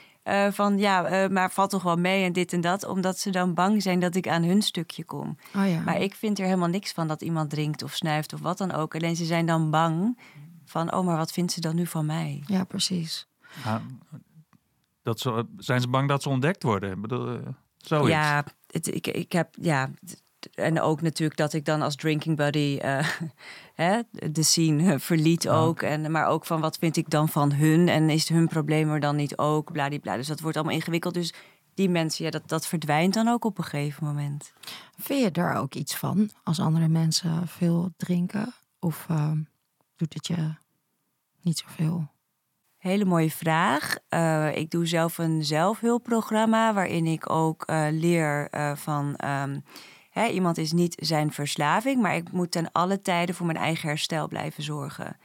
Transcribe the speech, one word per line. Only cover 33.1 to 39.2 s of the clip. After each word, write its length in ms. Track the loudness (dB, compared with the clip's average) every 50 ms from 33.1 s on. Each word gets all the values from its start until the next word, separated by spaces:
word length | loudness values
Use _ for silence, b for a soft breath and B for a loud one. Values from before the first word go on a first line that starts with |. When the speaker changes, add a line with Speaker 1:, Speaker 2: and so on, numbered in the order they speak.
| 2
Speaker 1:
dan 140 | 2 2
ook 180 | 2 2 0 0
op 120 | -2 -2
een 60 | -4 -6
gegeven 420 | -4 -4 -4 -4 -4 -4 -4 -4
moment. 480 | -4 -2 -4 -4 -4 -6 -8 -10 -14 -20 B B B B B B B B -12
Speaker 2:
Vind 240 | -6 -2 0 2 2
je 80 | 2
daar 240 | 2 2 0 2 0
ook 180 | 0 -2 -4 -4
iets 200 | -6 -6 -6 -6
van 340 | -4 -4 0 2 2 0 0 -2 _ _
als 160 | -2 0 0
andere 280 | 2 2 4 4 4
mensen 600 | 4 4 2 2 2 0 0 0 -2 -2 -2 -4
veel 460 | -6 -4 0 0 2 2 2 0 -2 -6
drinken? 560 | -6 -2 0 0 0 0 -2 -4 -6 -6 -6 -10 _ _ _ _ _
Of, 260 | -4 -4 -4 -4 -4 -2
ehm, 280 | -2 0